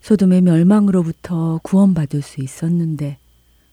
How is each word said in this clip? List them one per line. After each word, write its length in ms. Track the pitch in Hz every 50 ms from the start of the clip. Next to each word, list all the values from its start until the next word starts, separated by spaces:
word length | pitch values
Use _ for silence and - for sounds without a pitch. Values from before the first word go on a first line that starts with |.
소돔의 400 | _ - 220 202 202 185 180 185
멸망으로부터 1160 | 180 180 165 160 170 185 208 214 208 196 185 185 170 165 160 _ - - 175 165 165 165 160 160 _
구원받을 580 | - 190 190 202 196 185 165 151 135 - 147
수 200 | 139 - - 147
있었는데 760 | 135 131 - - 165 165 170 170 170 160 156 143 147 143 143 _ _ _ _ _ _ _ _ _ _ _